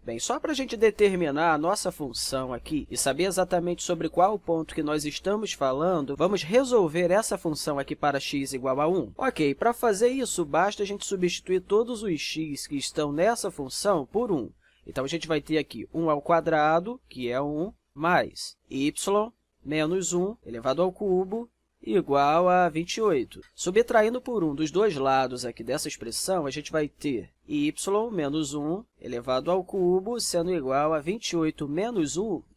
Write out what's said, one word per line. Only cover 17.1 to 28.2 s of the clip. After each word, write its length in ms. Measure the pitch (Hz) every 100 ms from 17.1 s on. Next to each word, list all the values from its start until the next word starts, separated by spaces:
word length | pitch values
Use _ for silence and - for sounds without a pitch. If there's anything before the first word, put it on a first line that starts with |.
| 127 120
é 120 | 127
um, 320 | 147 151 190 - _
mais 640 | - 165 170 110 - - - _
y 240 | 135 143 - - 202 220 _ _ _
menos 520 | 131 156 156 185 170
um 220 | 175 190 233 -
elevado 340 | 117 123 135
ao 100 | 185
cubo 600 | 185 208 180 190 220 233 _ _ _
igual 680 | - 208 147 139 143 160 180
a 200 | 180 175
vinte 280 | 156 170 -
e 40 |
oito. 400 | 214 151 110 - -
Subtraindo 640 | - - 190 240 233 214 254
por 220 | 247 233
um 100 | 160
dos 180 | 143 156
dois 260 | 160 214 151
lados 480 | 135 135 127 123
aqui 180 | 120 -
dessa 240 | 117 127 -
expressão, 580 | - 113 110 - 185
a 60 | 139
gente 220 | 139 147
vai 160 | 156 147
ter 420 | _ 151 120 90 _ -
y 260 | 147 147 151 - 202 233
menos 420 | 196